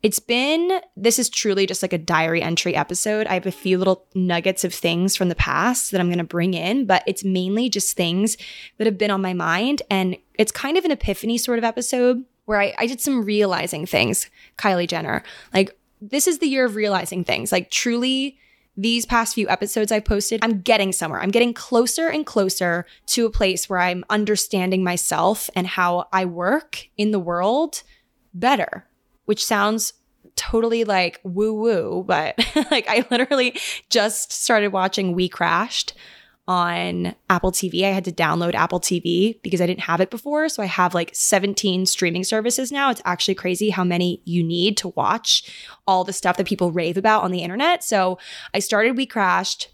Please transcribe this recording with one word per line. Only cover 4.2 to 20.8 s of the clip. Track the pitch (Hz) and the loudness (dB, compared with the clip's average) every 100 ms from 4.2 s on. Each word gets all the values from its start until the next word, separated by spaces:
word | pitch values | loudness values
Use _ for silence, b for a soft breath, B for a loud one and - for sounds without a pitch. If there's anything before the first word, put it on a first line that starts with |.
| 180 170 185 185 | 0 2 0 0
of | 180 | -4
things | - 170 170 190 | -2 0 2 2
from | - 180 | 2 0
the | 165 | 0
past | - 143 208 247 - | 0 2 2 0 -2
that | 190 | 0
I'm | 175 | 0
gonna | 175 | 0
bring | 165 175 175 | -2 0 0
in, | 175 170 254 214 | 0 0 -2 2
but | 185 - | 2 2
it's | 190 | -4
mainly | 196 185 185 208 247 | -2 0 0 0 0
just | 202 - - | -2 -4 -2
things | 175 175 214 - B B B _ | 0 0 0 -2 B B B _
that | 220 | -2
have | 190 | 0
been | 208 | 0
on | 196 | 0
my | 190 | 0
mind. | 180 165 175 240 294 - | -2 0 0 0 -2 0
And | 196 185 - _ | 0 0 -4 _
it's | - 214 | 0 0
kind | - 277 349 | 0 0 0
of | |
an | 359 | 2
epiphany | 285 - - 220 233 | 0 -2 -2 -2 -2
sort | - 233 | 0 0
of | |
episode | 226 226 233 254 247 247 262 _ - | 0 -2 -4 2 4 2 -2 _ -2
where | 208 | 2
I, | 202 - | 2 0
I | 233 | -2
did | 254 | -2
some | - 262 | 0 0
realizing | 208 208 202 180 175 156 175 | 2 2 2 2 -2 -4 -2
things, | - 113 180 - b b - | 0 2 0 -4 b b -2
Kylie | 208 180 175 | 0 0 0
Jenner. | 170 160 - B B B | -4 -2 -4 B B B
Like, | 190 190 - _ _ | 0 0 -2 _ _
this | 208 277 330 | -4 0 0
is | 302 | 2
the | 294 | 0
year | 262 | 2
of | 247 | 0
realizing | 208 214 185 170 175 | 0 0 0 -2 -4
things. | 175 95 - | -2 -2 0
Like, | 185 180 | -2 0
truly, | - 240 233 254 262 277 269 b b b - | -2 0 0 0 0 -2 -8 b b b -2
these | 214 233 | 0 0
past | 233 240 226 | 2 0 0
few | - 202 | -2 0
episodes | 185 208 226 214 | 0 0 0 0
I've | 214 | 0
posted, | 214 208 - 220 | 0 0 0 -2
I'm | 226 208 | 0 0
getting | 180 220 | 2 2